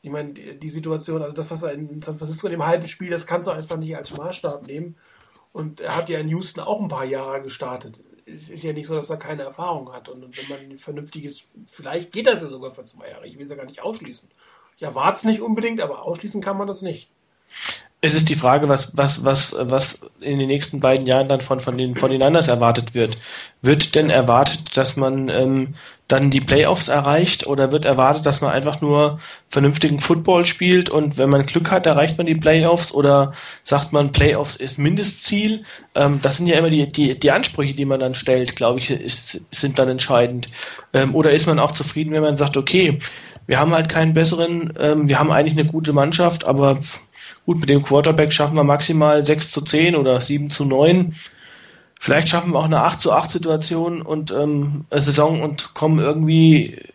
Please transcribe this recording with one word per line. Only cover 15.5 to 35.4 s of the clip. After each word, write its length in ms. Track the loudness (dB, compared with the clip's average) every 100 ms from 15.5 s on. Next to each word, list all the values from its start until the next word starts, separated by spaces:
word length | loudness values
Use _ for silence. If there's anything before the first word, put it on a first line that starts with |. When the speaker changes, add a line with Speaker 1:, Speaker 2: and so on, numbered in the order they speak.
| -4 -4 -6
Speaker 1:
aber 240 | -8 -8
ausschließen 360 | -10 -10 -10 -10
kann 160 | -8 -6
man 120 | -8
das 120 | -10
nicht. 280 | -10 -12 -16 _ _ _ _ -10 -10 -10 -16 _
Speaker 2:
Es 140 | 0
ist 140 | 2 2
die 80 | 2
Frage, 320 | 2 4 4
was, 280 | 0 0 0
was, 280 | 0 2
was, 320 | 0 2 2 0
was 440 | -2 0 0 -4 -16 _
in 180 | -6 -4
den 80 | 0
nächsten 320 | -2 -2 0
beiden 260 | 2 2
Jahren 240 | 2 0 2
dann 120 | -2
von, 180 | -2 -4
von 180 | -4 -4
den 200 | -4 -2
Forty-Niners 500 | 0 2 4 4 2
erwartet 480 | 2 4 2 -2
wird. 240 | -2 -2 -2 -12 -16 -16 _
Wird 360 | 2 2 4 2
denn 120 | 4
erwartet, 680 | 4 4 4 4 -2 -6 -2
dass 200 | -2 0
man, 320 | -2 -2 -2
ähm, 460 | 0 0 0 -4 -8 -18 -20 _
dann 240 | 2 4
die 100 | 2
Playoffs 460 | 2 2 4 2 0
erreicht, 640 | 0 2 2 2 -2 -2
oder 240 | 0 0
wird 120 | 0
erwartet, 400 | 0 4 4 2
dass 160 | 0 0
man 120 | 0
einfach 280 | 0 -2 -4
nur 380 | 0 2 2 0 -14 -20 _
vernünftigen 520 | 2 2 2 0 0
Football 460 | 0 0 4 4 2
spielt 420 | 0 2 2 2
und 300 | 0 -2 0
wenn 100 | 2
man 160 | 2
Glück 280 | 2 0 2
hat, 140 | 2 2
erreicht 300 | 2 2 0
man 100 | 0
die 100 | 2
Playoffs, 580 | 4 4 4 2 0
oder 380 | 0 4 4 4 -2 -16 -14
sagt 280 | -2 -2 0
man, 200 | 0 2
Playoffs 420 | 4 4 2 -2
ist 240 | -8 -8 -2
Mindestziel? 840 | 0 0 0 0 0 0